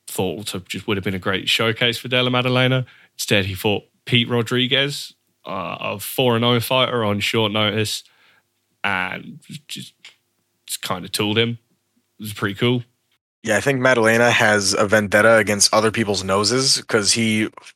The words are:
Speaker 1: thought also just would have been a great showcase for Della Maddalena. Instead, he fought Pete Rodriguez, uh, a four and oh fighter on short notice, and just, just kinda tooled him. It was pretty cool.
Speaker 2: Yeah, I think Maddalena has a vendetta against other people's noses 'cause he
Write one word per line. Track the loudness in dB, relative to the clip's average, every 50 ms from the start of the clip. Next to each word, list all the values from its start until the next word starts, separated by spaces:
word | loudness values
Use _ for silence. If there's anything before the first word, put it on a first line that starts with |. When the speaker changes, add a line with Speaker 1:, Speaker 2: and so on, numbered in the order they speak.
| -18
Speaker 1:
thought | -10 -6 -4 -4 -4 -4 -6
also | -8 -10 -10 -10
just | -10 -10 -12 -8 -4
would | -4 -4
have | -2 -2
been | -4 -6
a |
great | -4 -4 -2 -4 -2 0
showcase | 0 0 0 2 0 0 0 0 -2 -2
for | -2 -6 -4
Della | -2 0 0 0
Maddalena. | 0 0 0 2 2 2 2 2 2 0 -2 -6 -12 _ _ _ _
Instead, | -8 -2 0 0 0 0
he | -2 -4
fought | -2 -2 0 0 -2 -4 _ _ _ -6
Pete | 0 0 0 2
Rodriguez, | 2 0 -2 0 0 0 -2 0 0 0 0 0 -2 -4 -8 -12 -14 -16 _ _ _ _ _ -12
uh, | -10 -8 -6 -6 -6 -8 -6
a | -6 -6 -6 -8
four | -8 -6 -2 0 2 2 4
and | 4 4
oh | 2 2 2
fighter | 0 0 0 2 2 2 0 0 0
on | 0 0 0
short | -2 0 0 0 0 2 2
notice, | 0 0 0 0 0 -2 -2 -4 -8 -10 _ _ _ _ _ _ _ _ _ _ _ _ _ _ _ -4
and | -4 -2 -2 -4 -4 -8 -10 -12 -14 -18 -18 _ -18 -18 -18 _ -14
just, | -14 -14 -14 -16 _ _ -20 -20 -20 _ _ _ _ _ _ _ _ _ -14
just | -12 -10 -8
kinda | -6 -6 -6 -6 -8
tooled | -8 -4 -2 -2 0 0
him. | 0 0 0 -2 -6 _ _ _ _ _ _ _ _ _ _ _ -14
It | -12
was | -12 -8
pretty | -6 -6 -6 -4
cool. | 0 0 0 0 0 -4 _ _ _ _ _ _ _ _ _ _ _ -4
Speaker 2:
Yeah, | -2 0
I | 0
think | 2 0 0 2
Maddalena | 4 4 4 4 4 4 4 6 4 4
has | 4 4 4 4 4 2 2 0 0
a | 0 2
vendetta | 2 2 2 2 4 4 4 6 6 6
against | 6 4 2 2 2 2 2 4
other | 4 2 2
people's | 0 0 -2 -2 -2 -2 -2
noses | 0 0 0 2 2 0 0 0 0 0 -2 -2
'cause | -2 -2 0 2 2
he | 0 0 0 0 0 0 -2 -2 -6 -10 -20 -20 -20